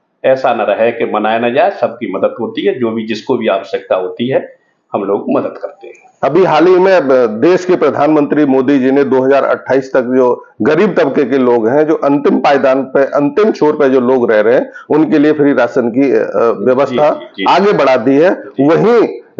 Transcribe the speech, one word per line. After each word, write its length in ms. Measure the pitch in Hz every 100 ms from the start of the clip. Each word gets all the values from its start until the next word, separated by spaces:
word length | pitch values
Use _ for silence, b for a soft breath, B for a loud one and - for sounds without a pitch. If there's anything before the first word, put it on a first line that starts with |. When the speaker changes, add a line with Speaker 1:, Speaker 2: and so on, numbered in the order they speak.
| _ _ 131
Speaker 1:
ऐसा 280 | 131 135
न 80 | 117
रहे 300 | 104 101 117
कि 140 | 113 120
मनाया 340 | 151 110 113
न 140 | 120
जाए, 180 | 127 185
सबकी 420 | 196 - - 107
मदद 220 | 190 - -
होती 240 | 110 151 196
है, 140 | 139
जो 120 | 117
भी 140 | 113 110
जिसको 320 | 107 - 120
भी 100 | 110
आवश्यकता 480 | 95 - - - 95
होती 340 | 92 - 120
है 320 | 156 - b b b _
हम 100 | 110
लोग 220 | 98 104 123
मदद 280 | 127 98 -
करते 260 | - - -
हैं। 240 | - _ _
Speaker 2:
अभी 200 | 139 160
हाल 240 | 175 151 175
ही 120 | 185
में, 160 | 190 185
अ, 300 | 139 127 117
देश 400 | 107 170 180 180
के 100 | 180
प्रधानमंत्री 720 | 151 120 147 151 147 131 147
मोदी 340 | 131 131 143
जी 120 | 127
ने 120 | 139
दो 180 | 127 127
हज़ार 220 | 131 139
अट्ठाईस 500 | 120 120 - 135 135
तक 80 | 139
जो 460 | 123 127 123 123 - _
गरीब 340 | 117 156 202 180
तबके 240 | 147 127
के 140 | 131 135
लोग 300 | 123 120 110
हैं, 200 | 143 156
जो 80 | 156
अंतिम 440 | 139 143 190 131
पायदान 440 | 147 143 131 131
पे, 200 | 131 139
अंतिम 480 | 135 147 143 143 139
छोर 240 | - 151 151
पे 140 | 139
जो 100 | 131
लोग 320 | 120 131 120
रह 100 | 110
रहे 140 | 107 135
हैं, 160 | 269 B B
उनके 300 | 151 156 156
लिए 120 | 156
फ्री 220 | 151 143
राशन 360 | 127 123 139 120
की, 220 | 117 139
अ, 440 | 113 101 95 117 98 104
व्यवस्था 440 | 127 135 123 151
Speaker 1:
जी, 160 | - -
जी, 0 |
जी। 200 | - 98
Speaker 2:
आगे 240 | 160 202
बढ़ा 220 | 175 139 131
दी 200 | 117 139
है। 280 | 175 -
Speaker 1:
जी। 240 | - - 139
Speaker 2:
वहीं 540 | 160 196 240 151 - - -